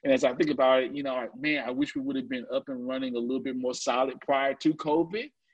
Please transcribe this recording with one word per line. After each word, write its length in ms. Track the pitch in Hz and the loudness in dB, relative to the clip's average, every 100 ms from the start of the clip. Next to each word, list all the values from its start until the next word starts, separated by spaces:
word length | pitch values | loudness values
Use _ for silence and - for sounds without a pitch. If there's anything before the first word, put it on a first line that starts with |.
| 139 | 2
And 80 | |
as 100 | 131 | 4
I 100 | 131 123 | 4 2
think 160 | 151 | 0
about 320 | 135 131 131 | 4 6 6
it, 100 | 127 | 4
you 100 | 143 | -2
know, 120 | 139 127 | -4 -4
like, 200 | 113 123 | -6 -4
man, 280 | 147 147 120 | -2 -2 -2
I 40 | |
wish 240 | 127 143 143 | -2 -2 -2
we 60 | |
would 140 | 135 135 | -4 -4
have 140 | - | -4
been 160 | 254 113 | -6 -4
up 160 | 131 135 | -4 -4
and 180 | 127 123 | -6 -4
running 300 | 131 131 120 | -4 -2 -2
a 20 | |
little 240 | 117 131 | -2 -2
bit 140 | 131 127 | -4 -4
more 160 | 127 | -4
solid 480 | 123 135 123 131 123 | -2 0 2 0 -2
prior 320 | - 139 135 | 0 2 2
to 200 | 135 156 156 | 2 0 0
covid. 360 | 151 160 165 | 2 2 2
We, 200 | 214 294 _ _ | -4 -6 _ _